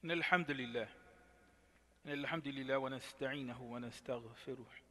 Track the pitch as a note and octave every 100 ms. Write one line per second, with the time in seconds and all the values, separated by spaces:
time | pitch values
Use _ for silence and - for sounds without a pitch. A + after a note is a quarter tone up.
0 | E3 E3+ D#3 F3+ E3 C#3 B2 A#2+ G#2+ -
1 | - - - - - - - - - -
2 | - C#3+ C#3+ E3 C#3 C#3 C3 C3+ C3 C3
3 | - - C3+ C#3+ C3 A#2+ B2 A#2+ A#2+ -
4 | - B2 A#2 A2+ - C3 A#2 - -